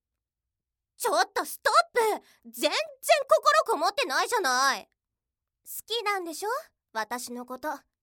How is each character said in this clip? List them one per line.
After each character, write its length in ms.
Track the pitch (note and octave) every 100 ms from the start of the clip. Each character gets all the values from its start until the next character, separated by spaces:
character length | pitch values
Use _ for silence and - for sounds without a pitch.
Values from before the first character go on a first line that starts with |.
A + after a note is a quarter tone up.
| _ _ _ _ _ _ _ _ _ -
ち 100 | A4+
ょ 140 | E4
っ 100 | G4
と 120 | - D4+
ス 160 | -
ト 80 | G4
ッ 500 | C#5 E5 B4 A4 F#4
プ！ 60 | _ _ A#3
全 180 | A#3 D4
然 20 | A4 D#5 C5+ - D#5 C#5
心 460 | D5+ D#5 D5+ A#4
こ 60 | C#4+
も 100 | F4+
っ 60 | A#4+
て 100 | A#4+
な 160 | D4
い 60 | F#4+
じ 80 | A4+
ゃ 60 |
な 340 | C#4 B3+ C4+ G#3+
い。 80 |
好 840 | - _ _ _ _ _ _ _ - - -
き 180 | A#4
な 160 | G#4 G4
ん 60 | E4+
で 80 |
し 120 | D4+ G#4
ょ？ 40 | C5+ - _ _
私 400 | A3 G#3+ B3 B3
の 140 | A#3+ B3
こ 120 | B3+
と。 120 | D4+ C#4 _ _